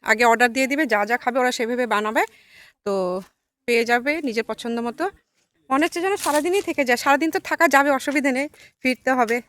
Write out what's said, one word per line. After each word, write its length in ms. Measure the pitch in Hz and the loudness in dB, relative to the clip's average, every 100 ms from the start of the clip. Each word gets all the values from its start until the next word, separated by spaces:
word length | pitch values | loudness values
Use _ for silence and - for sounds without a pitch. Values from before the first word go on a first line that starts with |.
আগে 200 | - 220 240 | -2 2 4
অর্ডার 240 | 226 247 | 4 2
দিয়ে 160 | 233 262 | 2 -2
দিবে, 160 | 277 302 | 0 0
যা 140 | 214 208 | 0 0
যা 100 | 247 | -2
খাবে 200 | - 247 | -2 0
ওরা 120 | 247 | 0
সেভাবে 340 | - 226 247 247 | 0 -4 -2 0
বানাবে, 360 | 208 214 240 - _ _ - - _ | 0 0 -2 -4 _ _ -20 -20 _
তো 120 | 208 196 185 185 185 _ _ _ - | -4 -2 -2 -6 -10 _ _ _ -2
পেয়ে 160 | 233 233 | 0 2
যাবে 260 | 240 247 311 | 0 0 -4
নিজের 240 | 294 226 220 | -2 -4 -6
পছন্দ 320 | 220 233 233 | -8 -6 -6
মতো। 260 | 233 233 359 - _ _ _ _ _ | -6 -6 -8 -8 _ _ _ _ _
মনে 140 | 269 | 0
হচ্ছে 160 | 330 349 | 0 -2
যেন 140 | 381 403 | -2 -2
সারাদিনই 460 | - 294 311 392 | 0 0 0 -2
থেকে 180 | 370 302 254 | -2 -2 0
যায়, 140 | 240 | 0
সারাদিন 300 | - 277 320 | 2 2 2
তো 80 | 370 | -4
থাকা 260 | - 311 330 | -4 2 4
যাবে, 220 | 277 277 | 4 4
অসুবিধে 400 | 269 - 285 277 | 0 0 -2 0
নেই, 160 | 254 294 _ - _ | -2 -4 _ -20 _
ফিরতে 340 | 262 247 - | -4 -2 -2
হবে 260 | 254 226 240 | 0 2 0